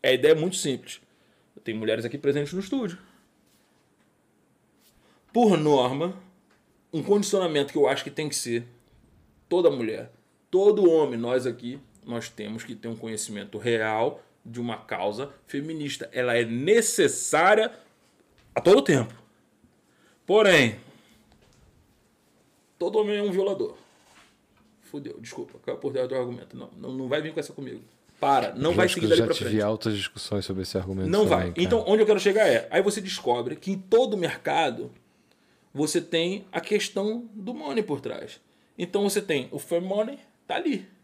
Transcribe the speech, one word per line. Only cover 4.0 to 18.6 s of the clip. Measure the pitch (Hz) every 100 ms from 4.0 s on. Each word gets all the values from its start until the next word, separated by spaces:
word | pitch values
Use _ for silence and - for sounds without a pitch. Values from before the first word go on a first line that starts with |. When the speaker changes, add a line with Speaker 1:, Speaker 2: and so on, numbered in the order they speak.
| _ _ _ _ _ _ _ _ _ _ _ _ _
Speaker 1:
Por | 226 233 170
norma, | 151 143 123 135 170 190 - _ _ _ _ _ _
um | 160
condicionamento | 165 208 202 202 180 147 143
que | 151
eu | 135
acho | 135
que | -
tem | - 151
que | 120
ser | 120 117 120 _ _ _ _ _ _ _ _
toda | 175 170
mulher, | 139 110 110 117 _ _ _ _
todo | 185 202 208 180
homem, | 160 143 120
nós | 120 127 123
aqui, | 117 120 131 _ _ -
nós | 117 113
temos | - 107 113
que | - 107
ter | 117
um | 110
conhecimento | 113 110 - 104 101 107
real | 117 113 110 107 123 143 _ _ -
de | 117
uma | 120 110
causa | - 107 98 104 139 - _
feminista. | 139 151 160 147 - -
Ela | - 123 117
é |
necessária | 117 120 147 226 226 - 151 - - 151 180 214 220 - _ _ _ _ _ _ _
a |
todo | -